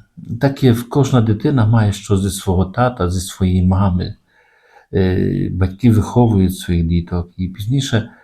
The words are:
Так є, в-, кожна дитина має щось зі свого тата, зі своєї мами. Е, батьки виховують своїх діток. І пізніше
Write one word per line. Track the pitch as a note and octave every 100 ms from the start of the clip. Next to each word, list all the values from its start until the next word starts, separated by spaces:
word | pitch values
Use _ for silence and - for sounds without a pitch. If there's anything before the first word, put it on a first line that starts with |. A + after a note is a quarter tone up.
| - - - A#2
Так | C#3 C#3
є, | C3
в-, | A#2 -
кожна | C#3+ C3+ B2+
дитина | A2 G#2 D3+ C3+ G#2+
має | A#2 G#2
щось | G2 - G2
зі | G2
свого | - G2 F2+ F#2
тата, | - B2 B2 F2+
зі | F#2
своєї | F#2 - F#2 F#2 F2+
мами. | F#2+ G2+ F2 F2 - _ _ _ _ _ _ _
Е, | G2 F#2 F#2+ G2 F#2+ G2
батьки | F#2 F#2 - B2
виховують | G#2 - B2 A#2 G2 F#2 F#2+
своїх | - E2+ E2
діток. | E2+ E2 F2+ F2 -
І | F2+
пізніше | G2 G#2 C3+ C3+ A2 - -